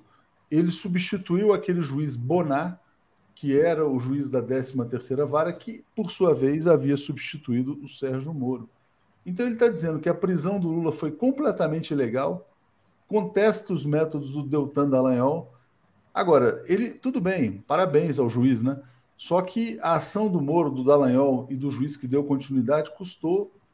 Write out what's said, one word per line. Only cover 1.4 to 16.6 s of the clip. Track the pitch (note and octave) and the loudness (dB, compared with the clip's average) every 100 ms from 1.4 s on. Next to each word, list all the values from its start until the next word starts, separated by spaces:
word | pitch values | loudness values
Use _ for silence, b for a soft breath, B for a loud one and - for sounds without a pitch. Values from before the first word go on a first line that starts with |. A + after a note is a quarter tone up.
| G#3 | 2
aquele | F#3+ - F3 | 2 0 -2
juiz | D3 C#3 D3+ A#2+ | -2 -4 -4 -4
Bonar, | B2 F3+ D#3 C#3 F3 F3+ _ _ _ _ _ | -2 0 0 -2 -2 -8 _ _ _ _ _
que | _ C#3+ C#3 | _ 0 4
era | E3+ D#3+ D3+ | 4 2 0
o | B2+ | 0
juiz | B2+ C#3+ B2+ | -2 -4 -2
da | B2+ | -2
décima | A2+ C3 B2+ C3 A#2+ | -2 -4 -4 -4 -4
terceira | A#2+ - C3 C#3 | -6 -4 -4 0
vara, | D3 E3+ | 0 -2
que, | F3 - - _ - | -6 -12 -16 _ -8
por | F3 | -6
sua | - F3 C3+ | 0 2 4
vez, | C3 D#3 E3+ | 2 2 4
havia | D3+ C3+ C#3+ | 4 4 -2
substituído | - A#2+ - D3 - A#2+ C3 C#3+ | -4 -8 -10 -10 -4 -2 -2 -6
o | C#3+ | -12
Sérgio | - C3+ C3 D3 | -8 -6 -6 -6
Moro. | D3+ B2 B2 A2+ _ _ _ _ _ F3+ | -6 -4 -6 -10 _ _ _ _ _ -8
Então, | F3+ B3 | -4 -2
ele | A3+ | 2
tá | A#3 | 2
dizendo | F3 E3 D#3 | 2 -2 -2
que | F3 | 0
a | |
prisão | E3+ F#3 F3 E3 G3+ | 0 0 0 0 -2
do | E3 | -2
Lula | E3 E3 | 0 -2
foi | D#3 D#3 | -2 -6
completamente | D3+ C4 C#4+ C#4+ - D#3+ D#3+ - | -2 0 0 0 0 -2 -2 -2
ilegal, | D3 A#2 B2+ D#3 F3 - _ _ _ _ _ - | -2 0 0 -2 -4 -12 _ _ _ _ _ -4
contesta | G#3 F3+ G3 G#3+ G#3 - | -2 0 2 2 2 -2
os | D#3+ | -4
métodos | C#3+ D3+ D#3+ D#3 C3+ | 0 0 0 -2 -6
do | D3 | -6
Deltan | C#3 D3 C#3 C#3+ C#3+ | -2 -2 0 0 2
Dallagnol. | C3 C3 B2 C3 E3 - b b b _ _ _ | 4 4 4 2 0 -6 b b b _ _ _
Agora, | - G2+ C#3+ A#2+ - | -2 4 6 6 0